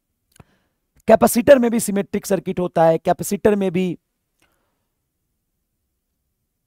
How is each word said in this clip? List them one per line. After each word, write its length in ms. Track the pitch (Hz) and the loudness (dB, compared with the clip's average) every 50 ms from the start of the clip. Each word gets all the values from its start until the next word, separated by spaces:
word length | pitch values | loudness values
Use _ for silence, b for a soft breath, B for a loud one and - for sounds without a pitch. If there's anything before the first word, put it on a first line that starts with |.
| _ _ _ _ _ _ _ - - _ _ _ _ _ _ _ _ _ _ _ _ - | _ _ _ _ _ _ _ -20 -20 _ _ _ _ _ _ _ _ _ _ _ _ 2
कैपेसिटर 520 | 220 - 233 226 - 233 196 - 285 262 | 2 4 2 2 0 0 4 4 4 4
में 100 | 240 233 | 4 2
भी 80 | 220 233 | -2 -4
सिमेट्रिक 460 | - - 196 202 190 - - 202 - | -4 -4 -4 -4 -6 -6 -8 -8 -4
सर्किट 340 | - 196 185 - 185 185 - | -4 -4 -4 -4 -6 -6 -6
होता 260 | 180 170 - 175 165 | -6 -4 0 2 2
है, 120 | 165 165 160 | 2 2 2
कैपेसिटर 580 | - 180 170 - 180 - 202 - - 226 208 | 0 -2 -4 -2 -4 -6 -6 -2 0 0 0
में 160 | 202 190 190 | 0 -2 -2
भी 260 | 165 185 185 180 160 - _ _ _ _ _ _ _ _ _ _ _ _ _ _ _ _ _ _ _ _ _ _ _ _ _ _ _ _ _ _ _ _ _ _ _ _ _ _ _ _ _ _ _ _ _ _ _ _ _ _ _ _ _ | -2 -2 -4 -4 -6 -10 _ _ _ _ _ _ _ _ _ _ _ _ _ _ _ _ _ _ _ _ _ _ _ _ _ _ _ _ _ _ _ _ _ _ _ _ _ _ _ _ _ _ _ _ _ _ _ _ _ _ _ _ _